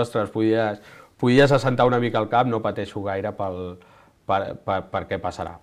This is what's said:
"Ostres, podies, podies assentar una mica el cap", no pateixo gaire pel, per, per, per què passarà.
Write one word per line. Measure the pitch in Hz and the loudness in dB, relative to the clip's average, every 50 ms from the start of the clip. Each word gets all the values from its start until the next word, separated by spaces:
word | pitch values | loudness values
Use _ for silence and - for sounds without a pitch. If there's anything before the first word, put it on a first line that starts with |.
"Ostres, | 120 113 - 117 104 98 - | 0 0 -2 -2 -4 -2 -2
podies, | 110 110 110 110 113 113 107 104 - - - - - - _ _ _ | 0 2 2 2 2 0 -2 -4 -8 -12 -20 -20 -20 -20 _ _ _
podies | 127 123 123 135 143 135 143 | 2 4 6 6 6 6 6
assentar | 127 127 135 127 120 123 | 4 2 0 2 4 4
una | 123 123 120 | 4 4 2
mica | 120 117 113 110 | 0 0 0 -2
el | 107 107 | -2 2
cap", | 117 120 127 127 | 2 2 2 2
no | 113 110 | 0 -2
pateixo | 110 107 98 110 101 98 - 104 98 | -2 -4 -4 -4 -8 -8 -8 -8 -6
gaire | 101 98 98 98 104 104 - | -4 -4 -4 -6 -6 -6 -6
pel, | 101 95 92 90 90 90 90 - - _ - - - _ _ _ _ | -6 -6 -6 -8 -10 -10 -12 -16 -20 _ -20 -20 -20 _ _ _ _
per, | - 95 98 95 92 90 - - | -2 -2 -2 -2 -4 -8 -8 -4
per, | 104 98 95 92 - | -2 -2 -2 -4 -6
per | - 95 87 - | -8 -8 -6 -6
què | 101 92 | -8 -6
passarà. | 92 90 - - 87 85 87 - | -6 -8 -8 -6 -10 -10 -12 -16